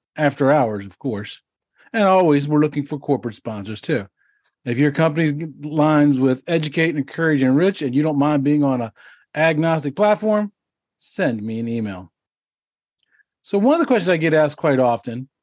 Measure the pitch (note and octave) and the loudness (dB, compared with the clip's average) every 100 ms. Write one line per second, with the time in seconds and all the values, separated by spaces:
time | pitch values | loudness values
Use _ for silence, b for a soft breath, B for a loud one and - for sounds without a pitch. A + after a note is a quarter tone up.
0 | _ - D3 - C3+ D3 A#2 G#2 G2 - | _ -2 -2 2 2 2 0 -4 -10 -10
1 | C3+ G#2 G#2+ - _ _ _ b b A3+ | -8 -8 -10 -16 _ _ _ b b 0
2 | G3 F#3 F3 C#3+ C#3+ D3+ D3+ D3 - C#3+ | 4 4 4 2 2 0 2 -2 -6 -8
3 | - B2+ A#2 G2+ A#2 G#2+ G2+ G#2+ - C3 | -2 -2 -4 -10 -12 -10 -10 -10 -4 -4
4 | G2 _ _ _ _ _ B2 B2 D3 C#3+ | -6 _ _ _ _ _ -6 0 0 2
5 | D#3+ D3+ D#3 D3 E3 C3+ D3 D#3 D3+ D3+ | 0 2 -2 -2 -8 -12 -6 0 2 4
6 | D3 C3 C3 B2+ - E3+ D3+ E3 E3 D3+ | 4 4 2 0 -2 -2 -2 -2 -2 -2
7 | C3+ - D#3+ C#3+ C3 C#3 F#3+ G3 C#3 C3 | -6 -2 0 2 2 2 2 -2 -2 -2
8 | D#3 C#3+ D3 D3 C#3 D3+ C#3 B2+ A2+ b | 0 0 2 2 2 2 0 -2 -6 b
9 | b b b D3+ E3 D#3 E3 D#3+ C#3 C#3+ | b b b 0 0 2 0 0 -2 0
10 | G#3 G#3 G#3+ G#3 G#3 - _ _ _ _ | 2 2 0 0 -2 -10 _ _ _ _
11 | - - D#3+ A2+ A2 A2+ A#2 A#2 G#2+ F#2 | -12 -4 -2 -2 -6 -6 -4 -4 -6 -8
12 | F#2 _ _ _ _ _ _ _ _ _ | -16 _ _ _ _ _ _ _ _ _
13 | _ _ _ _ - G3+ A3+ E4 C#4+ A3+ | _ _ _ _ -4 0 2 2 2 2
14 | F3 E3+ D#3+ D#3 D3 - D#3+ C3+ B2 A#2 | 2 0 2 2 2 0 0 2 2 0
15 | B2 A#2 C3 _ | -4 -12 -14 _